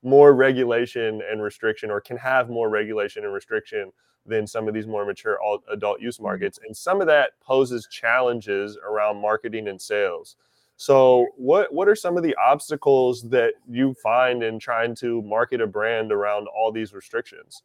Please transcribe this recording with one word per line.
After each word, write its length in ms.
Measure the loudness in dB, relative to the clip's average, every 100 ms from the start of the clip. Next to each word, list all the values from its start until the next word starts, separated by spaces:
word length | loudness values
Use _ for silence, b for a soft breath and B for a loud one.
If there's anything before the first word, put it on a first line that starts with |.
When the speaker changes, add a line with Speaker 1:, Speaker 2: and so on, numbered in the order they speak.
Speaker 1:
more 300 | 6 10 10
regulation 880 | 10 4 2 0 0 -2 -4 -4 -6 -8
and 120 | -6
restriction, 480 | -6 -4 -6 -4 -6
or 100 | -6
can 180 | -6 -10
have 320 | -2 0 0
more 200 | -2 -2
regulation 560 | -2 -4 -4 -6 -6 -8
and 80 |
restriction 580 | -10 -6 -8 -6 -10 -10 _ _ _ -6
than 200 | -4 -4
some 220 | -6 -6
of 60 |
these 120 | -6 -6
more 200 | -6 -6
mature 340 | -6 -6 -4
al-, 200 | -4 -4 _
adult 280 | -6 -4 -4
use 180 | -8 -10
Speaker 2:
Mm-hmm. 80 | -8
Speaker 1:
markets. 340 | -6 -6 -10 -20
And 120 | -12
some 240 | -4 -2
of 60 | 2
that 240 | 2 2 _
poses 460 | _ 0 0 -2 -10
challenges 880 | -6 0 0 0 -2 -4 -4 -4 -10 -6
around 300 | -2 -2 -2
marketing 520 | -2 -2 -4 -8 -10
and 120 | -12
sales. 540 | -6 -2 -2 -4 -14 _ _ _ _ _
So 500 | 2 6 8 6 4 -2
what, 380 | 2 2 2
what 160 | 0 2
are 60 | 2
some 200 | 0 -2
of 80 |
the 120 | -2 0
obstacles 920 | 2 2 -2 -4 2 4 2 -2 -2
that 260 | 2 2 -2 -10
you 280 | -2 -2 0
find 400 | -2 2 2 0
in 160 | -4 -6
trying 340 | -6 -2 -2 -4
to 280 | -4 -4
market 380 | -2 -2 0 -2
a 60 | -4
brand 440 | -2 -2 -2 -2
around 360 | -2 -2 -4 -6
all 240 | -4 -4
these 220 | -4 -10
restrictions? 680 | -12 -10 -10 -10 -18 -20 -20